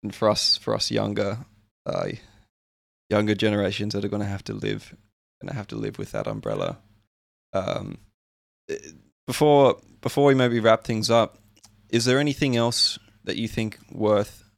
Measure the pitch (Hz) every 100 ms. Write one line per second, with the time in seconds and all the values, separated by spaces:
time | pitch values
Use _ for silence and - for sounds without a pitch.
0 | 107 - 110 104 - - - 110 - 110
1 | 107 104 101 113 - _ _ _ - -
2 | 50 - - _ _ _ _ _ _ _
3 | _ 104 107 101 107 104 98 104 104 101
4 | 101 104 101 98 - 104 107 104 - -
5 | _ _ _ _ - 127 101 110 107 107
6 | 101 52 - 53 - 50 50 50 _ _
7 | _ _ _ _ _ 95 92 - 98 -
8 | _ _ _ _ _ _ - - 76 82
9 | _ _ - 127 151 143 135 - _ _
10 | - - 143 131 123 117 110 113 - 113
11 | 107 113 107 - _ _ _ _ _ 117
12 | 117 131 147 135 143 120 117 117 - -
13 | _ _ - - 113 - 110 - - -
14 | 107 104 104 - _